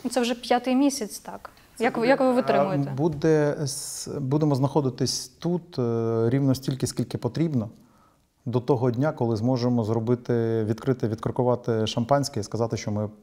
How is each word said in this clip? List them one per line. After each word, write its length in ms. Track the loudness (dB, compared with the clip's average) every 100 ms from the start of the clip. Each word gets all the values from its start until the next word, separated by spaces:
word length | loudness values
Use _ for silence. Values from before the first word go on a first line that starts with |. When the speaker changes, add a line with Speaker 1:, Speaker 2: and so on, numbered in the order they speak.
Speaker 1:
Ну, 60 | -6
це 100 | -2
вже 140 | -2
п'ятий 420 | -2 0 0 2 2
місяць, 420 | 2 0 -6 -10
так. 320 | -14 -16 -16 -20 -20 -4
Як 180 | -2 2
ви, 100 | 2
як 140 | 4
ви 120 | 4
витримуєте? 580 | 2 2 2 2 0 -2
Speaker 2:
Е, 40 | 0
буде 600 | 0 2 2 4 2 0
с-, 580 | -4 -6 -10 -10 -8 -6
будемо 340 | -2 2 2
знаходитись 760 | 2 2 2 0 0 -2 -4 -8
тут, 500 | -8 -4 -4 -4 -4
е, 520 | -2 0 0 2 2
рівно 240 | 2 2
стільки, 320 | 0 -2 -2 -2
скільки 320 | -2 -4 -4
потрібно, 520 | -4 -2 -2 -2 -4 -10 -20 _ _ _ _ _ -4
до 140 | -2
того 300 | 2 2 2
дня, 220 | 2 0
коли 240 | 0 0 0
зможемо 480 | 0 2 2 0
зробити, 800 | 0 0 0 0 0 0 0 0
відкрити, 440 | 0 -2 -2 0 -2
відкрикувати 760 | -2 -4 0 0 0 0 -2 -2
шампанське 540 | -2 2 2 0 -6
і 20 |
сказати, 340 | -6 -4 -2 -4
що 140 | -4
ми 180 | -4 -4 -8